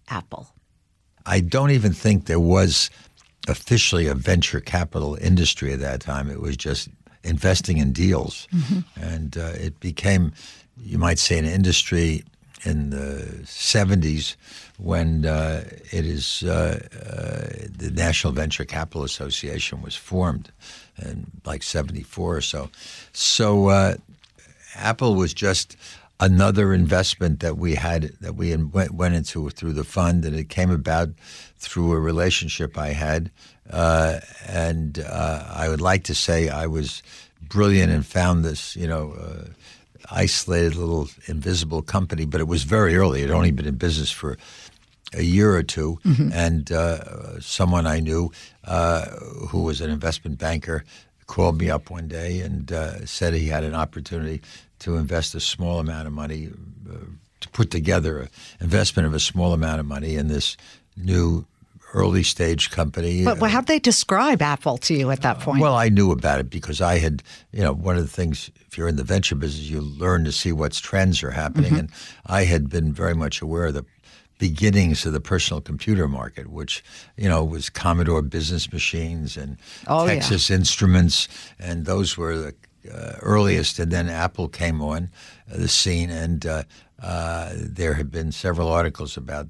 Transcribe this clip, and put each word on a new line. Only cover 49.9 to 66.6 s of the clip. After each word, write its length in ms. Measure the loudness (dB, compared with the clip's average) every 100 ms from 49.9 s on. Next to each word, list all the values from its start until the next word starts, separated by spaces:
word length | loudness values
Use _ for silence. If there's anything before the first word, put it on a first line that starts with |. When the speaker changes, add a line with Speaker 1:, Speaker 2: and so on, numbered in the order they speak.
Speaker 2:
investment 480 | -4 -4 -4 -8 -6
banker, 460 | -4 -4 -4 -8 -8 -20 _ _ -8
called 320 | 0 2 2
me 120 | 0
up 200 | -2 -4
one 180 | -12 -10
day 320 | -8 -6 -6
and, 300 | -4 -6 -4
uh, 340 | -6 -6 -8 -10
said 260 | -2 0
he 140 | 0 0
had 180 | -2
an 100 | -2
opportunity 680 | -2 -4 -6 -8 -6 -6 -8 -12 -20 _ _
to 160 | -4 -2
invest 380 | 0 -2 -2
a 60 | -4
small 380 | -6 -4 -2 -2
amount 280 | -4 -6 -8
of 60 |
money, 360 | -8 -8 -8 -10 -14 -18 -18 -16
uh, 40 | -16 -16 -20 _ -20
to 80 | -10
put 200 | 0 0
together 500 | 0 2 2 2 -4
an 80 | -8 -16 -20 -6
investment 460 | 0 2 2 2 0
of 80 |
a 60 | 0
small 320 | -2 0 2
amount 260 | 2 0 -2
of 80 | -4
money 300 | -6 -4 -2
in 120 | 0
this 280 | 0 -2 -6 -18 -20 _ -8
new 480 | 0 2 2 0 -4 _ _ -20 -6
early 300 | 0 2 4
stage 480 | 2 0 0 0 -2
company. 540 | -2 -2 -2 -2 2
Speaker 1:
But, 140 | 2 4
well, 120 | 2
Speaker 2:
Uh, 40 |
Speaker 1:
how'd 120 | 2 2
they 120 | 2
describe 640 | 4 2 2 2 4 4
Apple 380 | 2 0 -2 0
to 160 | 0
you 160 | 2 2
at 120 | 0
that 180 | 0 0
point? 200 | 0 4
Speaker 2:
Well, 140 | 4
I 140 | 4 6
knew 240 | 6 6
about 280 | 4 2 0
it 80 | -2
because 320 | -6